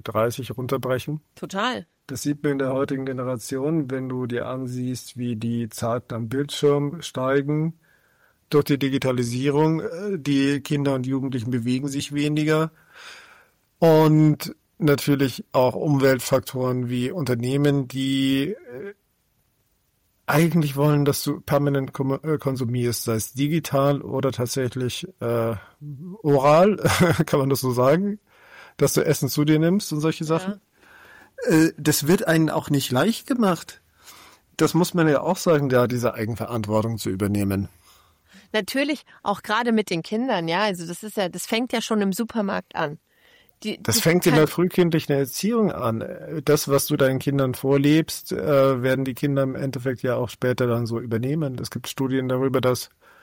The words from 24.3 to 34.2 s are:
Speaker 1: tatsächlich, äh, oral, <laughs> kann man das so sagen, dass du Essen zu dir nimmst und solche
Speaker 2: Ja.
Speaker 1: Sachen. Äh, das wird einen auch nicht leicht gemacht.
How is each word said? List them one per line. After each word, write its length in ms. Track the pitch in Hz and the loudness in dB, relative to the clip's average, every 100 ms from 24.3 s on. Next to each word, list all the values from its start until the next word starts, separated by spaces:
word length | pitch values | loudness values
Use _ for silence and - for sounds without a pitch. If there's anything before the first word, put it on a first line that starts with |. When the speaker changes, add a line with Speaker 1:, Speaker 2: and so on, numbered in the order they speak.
Speaker 1:
tatsächlich, 760 | 127 123 - 127 127 123 - - - | -2 -4 -2 -4 -2 -6 -6 -12 -8
äh, 360 | 120 117 113 110 - _ 147 131 180 190 | -4 -2 -2 -4 -10 _ -16 -16 -16 -6
oral, 540 | 156 143 139 156 196 202 | 2 4 6 6 6 4
<laughs> 500 | 143 - 175 117 160 | 2 4 4 2 2
kann 140 | 151 | 2
man 100 | 135 | 2
das 100 | 135 | 0
so 120 | 127 | 0
sagen, 480 | 120 127 160 202 208 _ _ - - - - | 2 4 4 2 -4 _ _ -20 -20 -14 0
dass 180 | 139 | 0
du 100 | - | 2
Essen 240 | - 147 139 | 2 0 0
zu 160 | 151 | 0
dir 140 | 147 156 | 2 4
nimmst 340 | 160 196 - | 4 2 0
und 80 | 151 | -4
solche 240 | 156 156 | -2 -2
Speaker 2:
Ja. 40 | 156 | -2
Speaker 1:
Sachen. 320 | 160 185 208 _ _ _ - - - - - 494 | -2 -2 -10 _ _ _ -20 -20 -20 -20 -8 2
Äh, 240 | 160 160 - | 4 4 2
das 300 | 151 147 143 | 0 0 2
wird 220 | 196 - | 2 4
einen 220 | 165 156 | 2 2
auch 200 | 156 - | 0 0
nicht 220 | 143 - | 0 0
leicht 340 | 123 180 226 - | 0 2 0 -2
gemacht. 560 | 247 208 165 - - _ _ - - | 0 2 0 -4 -20 _ _ -20 -20